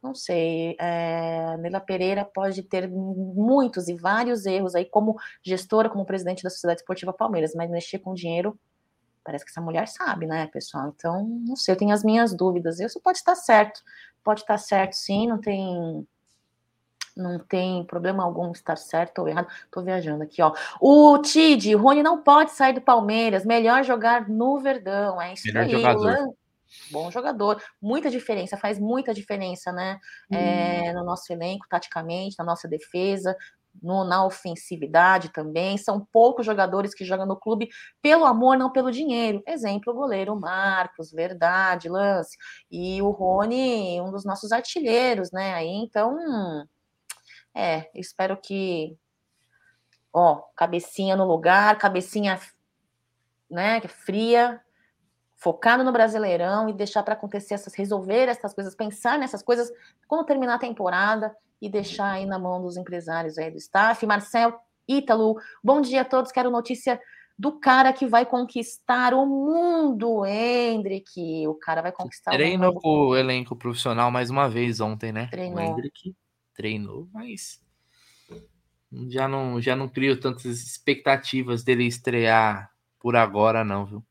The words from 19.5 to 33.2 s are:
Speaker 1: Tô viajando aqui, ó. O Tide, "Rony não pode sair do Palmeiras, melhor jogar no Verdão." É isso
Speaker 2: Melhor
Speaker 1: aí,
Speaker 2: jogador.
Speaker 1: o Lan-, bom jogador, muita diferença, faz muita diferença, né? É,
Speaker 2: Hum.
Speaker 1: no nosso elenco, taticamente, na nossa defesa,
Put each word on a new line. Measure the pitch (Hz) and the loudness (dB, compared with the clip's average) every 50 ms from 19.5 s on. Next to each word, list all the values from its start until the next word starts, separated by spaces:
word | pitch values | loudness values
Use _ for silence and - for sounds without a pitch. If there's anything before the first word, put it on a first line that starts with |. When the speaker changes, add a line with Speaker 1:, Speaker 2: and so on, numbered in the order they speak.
| - - - _ | -10 -20 -20 _
Speaker 1:
Tô | - 185 | -12 -8
viajando | 180 180 185 185 170 156 151 151 156 | -6 -4 -4 -4 -4 -4 -6 -6 -8
aqui, | 156 _ - | -10 _ 2
ó. | 170 151 - - - - - - | 2 2 2 0 -10 -12 -6 4
O | - 262 285 294 294 294 294 285 | 8 10 12 12 12 12 12 10
Tide, | 294 - - 302 320 320 294 233 190 208 214 | 6 4 4 6 8 8 6 6 4 4 4
"Rony | 208 214 262 277 294 294 | 6 6 6 6 6 4
não | 311 349 320 | 4 2 4
pode | - - 285 302 320 311 | 6 8 8 8 8 4
sair | - - 277 262 262 | 2 2 4 4 4
do | 262 | 2
Palmeiras, | 262 - 254 233 208 208 214 226 226 226 202 190 196 | 4 4 4 4 4 2 0 2 2 2 0 0 2
melhor | 220 233 233 226 226 240 262 269 | 2 2 4 6 6 4 4 4
jogar | 247 254 233 214 226 240 240 220 202 | 2 0 2 2 2 2 2 0 -2
no | 220 220 233 254 277 285 | -2 0 2 2 0 0
Verdão." | 262 277 269 254 196 185 196 202 202 202 185 180 | 0 -2 -2 -2 -4 -4 -2 -2 -2 -2 -2 -4
É | 170 180 | -6 -8
isso | 190 202 - - | -10 -8 -8 -4
Speaker 2:
Melhor | - - 117 | 0 0 0
Speaker 1:
aí, | - | 2
Speaker 2:
jogador. | - 226 233 - 220 214 | 2 2 4 4 4 4
Speaker 1:
o | 208 | 2
Lan-, | 214 247 277 285 262 - _ _ _ _ _ _ _ _ - - - | 2 0 0 -2 -4 -8 _ _ _ _ _ _ _ _ -20 -20 -12
bom | 151 147 160 175 | -10 -8 -8 -6
jogador, | 180 240 254 294 285 214 208 202 214 208 - - _ _ | -8 -6 -6 -6 -4 -2 0 0 0 -2 -6 -18 _ _
muita | - 208 240 302 311 302 | -6 -4 -4 -2 -2 -4
diferença, | 240 254 - - 220 196 180 190 - 196 | -4 -4 -4 -4 -4 -4 -4 -8 -10 -6
faz | - 202 214 196 | -6 -6 -4 -4
muita | 208 214 233 262 269 254 220 | -4 -2 -2 -4 -2 -4 -6
diferença, | 202 202 _ 208 196 196 185 180 180 - 180 | -8 -8 _ -8 -8 -6 -8 -10 -10 -10 -10
né? | 180 180 180 190 196 196 _ - - - _ _ | -8 -6 -8 -8 -8 -10 _ -20 -20 -20 _ _
É, | 196 175 180 196 196 180 175 175 175 175 175 170 | -4 -2 0 0 0 0 0 -2 -2 -2 -4 -4
Speaker 2:
Hum. | 170 | -4
Speaker 1:
no | 180 175 | -6 -6
nosso | 180 175 185 - - | -6 -8 -8 -8 -10
elenco, | 180 170 170 175 190 202 - _ | -10 -8 -6 -8 -8 -10 -10 _
taticamente, | - 175 - - - 170 165 165 170 180 190 196 196 - | -4 -4 -4 -4 -10 -10 -8 -6 -8 -8 -8 -10 -10 -10
na | 165 | -6
nossa | 170 170 175 - 170 | -6 -6 -6 -6 -10
defesa, | 165 151 - - - 180 185 196 196 196 | -10 -10 -10 -8 -6 -4 -2 -2 -2 -2